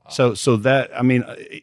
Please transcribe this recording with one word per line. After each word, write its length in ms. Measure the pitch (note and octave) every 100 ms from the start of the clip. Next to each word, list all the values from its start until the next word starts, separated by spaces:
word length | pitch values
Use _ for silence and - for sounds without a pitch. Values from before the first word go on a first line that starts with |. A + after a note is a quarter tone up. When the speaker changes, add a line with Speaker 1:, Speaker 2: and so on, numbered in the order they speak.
| -
Speaker 1:
Wow. 60 |
Speaker 2:
So, 220 | - B2 G#2
so 200 | - A2+
that, 320 | A#2+ C3+ B2 -
I 40 |
mean, 220 | B2+ B2+
uh, 120 | - - - -